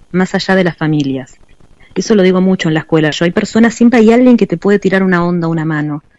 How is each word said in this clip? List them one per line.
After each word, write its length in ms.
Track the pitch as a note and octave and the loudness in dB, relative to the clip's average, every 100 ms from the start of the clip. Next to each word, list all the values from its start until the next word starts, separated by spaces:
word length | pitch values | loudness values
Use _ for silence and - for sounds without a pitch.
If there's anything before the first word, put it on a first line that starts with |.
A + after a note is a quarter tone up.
| _ | _
más 240 | F3 F#3 G3 | -4 -2 -4
allá 180 | - | -2
de 80 | F#3+ | 0
las 140 | F3+ D3+ | 0 -2
familias. 580 | D#3 D3+ C#3 C3 B2 _ _ - - _ _ | -4 -2 -4 -6 -10 _ _ -20 -20 _ _
Eso 200 | - F#3+ | -8 -2
lo 80 | G#3+ | 2
digo 180 | F#3 F#3 | 2 2
mucho 280 | F#3 F#3 E3 | 0 0 -2
en 60 | |
la 60 | D#3 | -4
escuela. 300 | D#3 D#3+ D#3 | -2 0 0
Yo, 140 | D3 | -2
hay 80 | F3 | -2
personas, 420 | F#3 G#3 A3 A3+ | -2 -2 0 0
siempre 240 | - A#3+ A#3+ | 2 2 4
hay 140 | A3 | 4
alguien 240 | A#3 B3+ A#3+ | 4 4 4
que 100 | F#3+ | 2
te 100 | E3+ | -2
puede 220 | G3 G3+ | 0 0
tirar 240 | G3 F#3+ | 0 0
una 240 | F#3+ F3+ F3 | 0 0 0
onda, 220 | F3+ E3 | -2 -2
una 160 | E3 | -4
mano. 380 | D#3 D3+ D3+ D3 - | -4 -4 -6 -8 -12